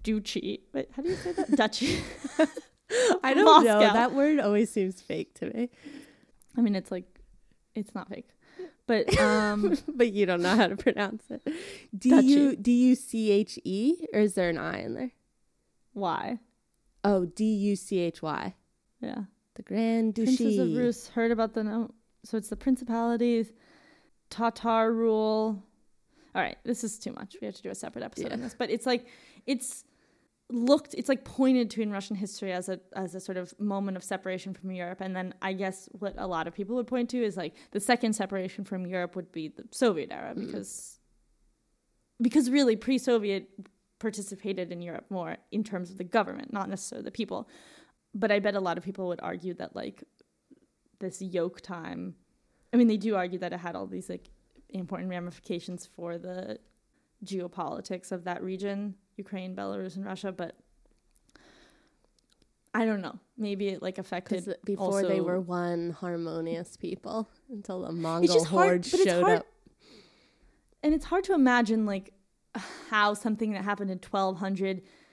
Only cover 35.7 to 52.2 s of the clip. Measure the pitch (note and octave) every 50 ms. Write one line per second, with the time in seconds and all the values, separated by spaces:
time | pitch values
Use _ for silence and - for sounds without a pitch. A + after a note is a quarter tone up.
35.7 | F#3+ - - - - F#3 G3+ G3 - - - F#3 F3 D#3+ D#3+ E3+ - - G3+ F#3+
36.7 | A#3+ B3+ A#3 - B3+ A#3+ A#3+ B3 - B3 A#3 G#3 E3+ F#3 E3+ D#3+ - - - _
37.7 | - G#3 G3+ - A#3+ A#3+ - A3+ G#3+ - G3 F#3+ G3 F#3+ F#3 F#3 - - G3 -
38.7 | G3 F#3 F3+ F3 F#3 F3+ F3 F3 - F#3 F3 - - E3 D#3 D3+ - - - -
39.7 | - - C4 A#3 F#3 D#3 C3+ - - - - - - - G3 - - G#3 G3 -
40.7 | - - - - - _ _ _ _ _ _ _ _ _ _ _ _ _ _ _
41.7 | _ _ _ _ _ _ _ _ _ _ A#3 B3 - D#4 B3+ B3 B3+ C#4+ C#4 A#3+
42.7 | A3 G3+ - B3+ C4+ B3+ - C4 A#3+ A3+ G#3 G3+ G3 F#3+ F#3 - _ - F#3+ -
43.7 | _ _ _ _ _ _ - A3 G#3+ G#3 F#3+ - G3+ F#3+ - G3+ F#3 F#3 F3+ E3
44.7 | F3 E3+ F3 F3 D#3+ - - _ G3 F#3 E3+ D#3+ E3+ - _ _ - G#3+ G#3 -
45.7 | G3+ F3+ F3+ F3 F#3+ F#3+ G3 F3 - A3+ G3 - - - - - - G3+ F#3+ G3
46.7 | G3 F#3+ - - - - - - F#3 - A3 - F#3+ G3 - - - - - -
47.7 | - - - _ _ _ _ _ - G3+ G#3 G#3 G#3 G#3 F#3+ G#3 G3+ G3+ F#3+ F3+
48.7 | E3+ F3+ E3+ F#3+ G3 G3 F#3 F3+ F3 - - - F3 F3+ E3+ F#3 E3+ - - -
49.7 | - - - - G3 - - _ _ _ _ _ _ _ _ _ - _ _ _
50.7 | _ _ _ _ _ _ G3 F#3 F#3 - F#3+ F#3 F3 F3 E3 F3+ F3 - - -
51.7 | F3 E3+ E3 - - F3 F#3 F#3 - _